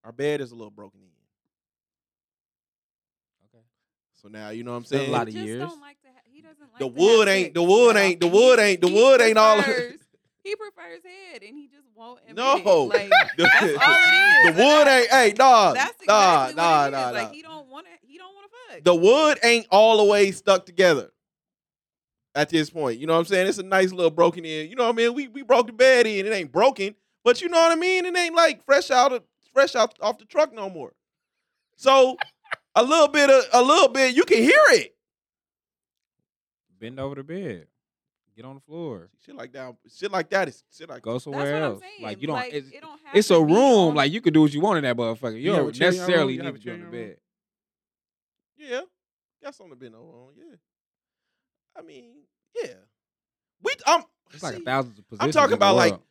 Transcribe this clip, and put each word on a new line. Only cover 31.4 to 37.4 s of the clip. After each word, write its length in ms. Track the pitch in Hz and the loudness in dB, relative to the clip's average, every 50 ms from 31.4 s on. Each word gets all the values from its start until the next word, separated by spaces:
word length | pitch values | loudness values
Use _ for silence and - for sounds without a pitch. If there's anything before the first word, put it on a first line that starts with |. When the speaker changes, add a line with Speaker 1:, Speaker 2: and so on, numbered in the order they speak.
| _ _ _ _ _ _ _ | _ _ _ _ _ _ _
Speaker 1:
So 400 | _ - 262 262 269 254 254 - - - - _ _ _ _ - _ _ _ _ | _ 0 2 4 4 2 2 0 -8 -14 -16 _ _ _ _ -16 _ _ _ _
a 80 | 208 | 0
little 260 | 247 254 302 330 302 294 | 0 2 4 2 2 2
bit 220 | 285 302 285 277 | 2 0 4 4
of, 120 | 269 262 214 - | 4 2 2 2
a 100 | - 247 | 0 2
little 260 | 247 262 302 370 359 269 | 2 4 4 2 2 2
bit, 260 | 226 269 262 262 247 | 2 0 -2 0 0
you 80 | 269 480 | 0 0
can 140 | - - 233 | 2 2 2
hear 180 | 226 277 508 587 622 539 | 2 2 4 4 4 4
it. 240 | 262 185 123 - _ _ _ _ _ _ _ _ _ _ _ _ _ _ _ _ _ _ _ _ _ _ _ _ _ _ _ _ _ _ _ _ _ _ _ _ 90 92 | 2 0 -2 -6 _ _ _ _ _ _ _ _ _ _ _ _ _ _ _ _ _ _ _ _ _ _ _ _ _ _ _ _ _ _ _ _ _ _ _ _ _ _
Speaker 2:
Bend 220 | 110 113 131 135 | -20 -18 -14 -14
over 140 | 135 139 143 | -14 -14 -14
the 80 | 139 135 | -16 -18
bed. 420 | 147 165 190 | -16 -16 -14